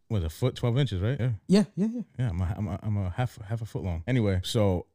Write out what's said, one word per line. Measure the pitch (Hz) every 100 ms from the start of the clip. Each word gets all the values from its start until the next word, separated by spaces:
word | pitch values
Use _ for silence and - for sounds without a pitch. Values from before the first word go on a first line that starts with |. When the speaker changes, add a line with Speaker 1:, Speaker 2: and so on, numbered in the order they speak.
| -
Speaker 1:
what, | 107
a | 78
foot, | - 123 -
twelve | 123 120
inches, | 139 92
right? | 104 139
Yeah. | 127 107 -
Speaker 2:
Yeah, | 196 190 -
yeah, | 220
yeah. | 240 - -
Speaker 1:
Yeah, | 120
I'm | 85
a, | 90 -
I'm | 104
a, | 98
I'm | 110 104
a | 95
half, | 87 123 - 101
half | 113
a | 110
foot | 110
long. | 90 82 117
Anyway, | 127 104 92
so | - 117 101 90 -